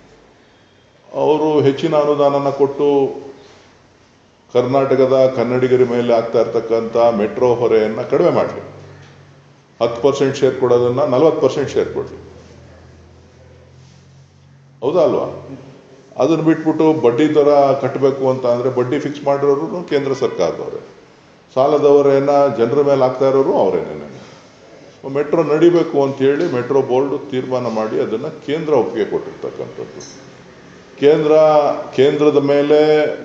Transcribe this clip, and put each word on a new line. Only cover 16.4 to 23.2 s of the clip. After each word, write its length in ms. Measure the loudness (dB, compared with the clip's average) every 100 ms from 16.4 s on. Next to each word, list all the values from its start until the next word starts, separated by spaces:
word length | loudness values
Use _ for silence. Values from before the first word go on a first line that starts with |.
ಬಿಟ್ಬಿಟ್ಟು 520 | 0 0 -2 2 2
ಬಡ್ಡಿ 420 | 2 2 2 2 2
ದರ 380 | 4 4 2 0
ಕಟ್ಟಬೇಕು 480 | -4 0 0 0 -2
ಅಂತ 160 | -2 -2
ಅಂದ್ರೆ 240 | -2 -2
ಬಡ್ಡಿ 300 | -2 -2 -4
ಫಿಕ್ಸ್ 240 | -6 -6
ಮಾಡಿರೋರು 640 | -4 0 0 0 -4 -10 -4
ಕೇಂದ್ರ 240 | -4 -2
ಸರ್ಕಾರದವರೇ, 720 | -4 -4 -2 -4 -4 -10 -12 -16 -20 -20 _ _ _ _ -2
ಸಾಲದವರೇನ 720 | 0 2 4 4 4 2 2 2 2 0
ಜನರ 240 | 0 0
ಮೇಲೆ 240 | 2 2 0
ಆಗ್ತಾ 220 | 0